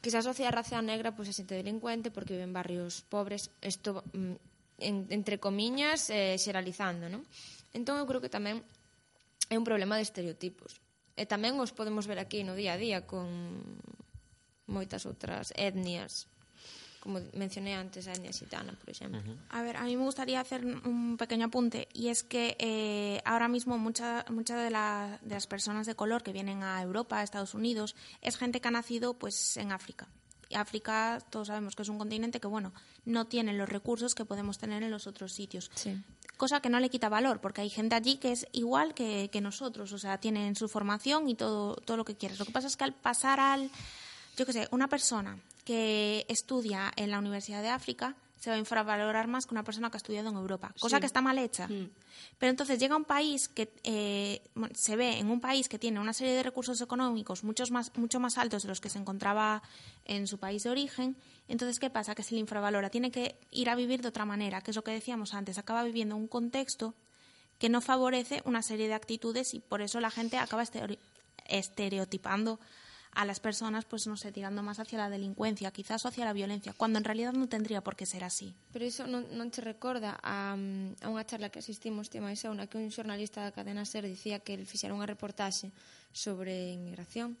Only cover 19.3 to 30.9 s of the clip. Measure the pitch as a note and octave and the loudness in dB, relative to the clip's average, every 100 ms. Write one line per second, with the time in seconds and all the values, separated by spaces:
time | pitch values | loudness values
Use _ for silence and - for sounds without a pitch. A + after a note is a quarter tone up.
19.3 | A2+ - A#3 A#3 A#3 A#3+ B3 C4+ C4+ C4 | -10 -8 -6 -4 -4 -2 0 0 0 -2
20.3 | C4 B3+ C4 B3 B3 B3 A#3+ A#3 A#3 A#3 | -2 -2 -2 -2 -2 0 0 0 0 0
21.3 | A3+ A3+ B3 A#3+ A#3 - - A#3+ A#3 - | 2 2 4 2 2 -6 -2 0 0 0
22.3 | A#3+ A#3 - A3+ A3 G#3+ G#3 G#3 G3+ - | 0 2 2 2 2 2 0 0 0 2
23.3 | A#3 A#3 A#3+ A#3+ A#3+ A3 A3+ A#3+ A#3 - | 4 4 4 2 2 2 0 0 -2 -2
24.3 | A3+ A3+ A#3+ A#3 A3 G#3+ G#3 G3+ G3+ A3 | -2 0 0 2 2 2 2 -2 -6 -6
25.3 | G3+ - G3 G#3 G#3 G#3+ A3 G#3 A#3 A3 | -4 -4 -2 0 0 -2 0 2 2 0
26.3 | F#3+ G3 G3 F#3+ F#3 F3+ G3 A#3+ G#3+ G#3 | -4 -4 -2 -2 -2 0 0 0 0 0
27.3 | G3+ G3 G#3+ A3+ A3+ G#3+ - - - - | -2 -4 0 0 2 -2 -6 -18 -4 -4
28.3 | A#3 B3 A#3+ B3 A#3 A#3 A#3 A#3+ B3 G3+ | 0 0 0 2 0 0 0 0 -2 -4
29.3 | G3 - - G3+ F#3+ - - - - _ | -2 -2 -2 -2 -4 -6 -14 -16 -18 _
30.3 | - - G#3 G#3 G#3+ G#3+ | -20 -6 -2 0 -2 0